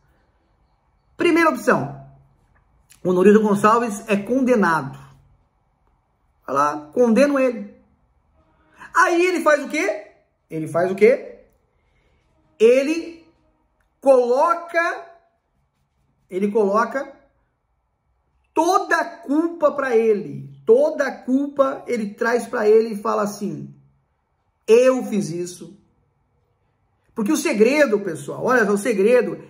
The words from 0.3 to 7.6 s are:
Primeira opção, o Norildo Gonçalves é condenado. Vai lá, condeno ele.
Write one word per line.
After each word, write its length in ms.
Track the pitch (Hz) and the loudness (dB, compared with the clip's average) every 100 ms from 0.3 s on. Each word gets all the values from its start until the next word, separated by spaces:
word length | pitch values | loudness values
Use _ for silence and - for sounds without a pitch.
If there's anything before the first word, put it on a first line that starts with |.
| _ _ _ _ _ _ _ _ - | _ _ _ _ _ _ _ _ -4
Primeira 320 | 349 330 320 | 0 2 2
opção, 500 | 254 - 175 135 - - - _ _ _ _ _ _ _ _ | 0 0 0 -2 -12 -20 -20 _ _ _ _ _ _ _ _
o 100 | 175 | -2
Norildo 300 | 180 190 208 | 4 6 6
Gonçalves 600 | 208 202 214 233 240 202 - | 4 2 2 2 0 -8 -4
é 100 | 208 | -4
condenado. 800 | 202 254 254 240 175 160 135 - - _ _ _ _ _ _ _ _ _ _ _ _ _ - | -2 -2 2 2 2 0 -4 -14 -20 _ _ _ _ _ _ _ _ _ _ _ _ _ -6
Vai 80 | |
lá, 360 | 135 147 151 - | -2 -2 -2 -8
condeno 460 | - 240 220 285 277 | -2 2 4 2 2
ele. 340 | 262 226 | -2 -4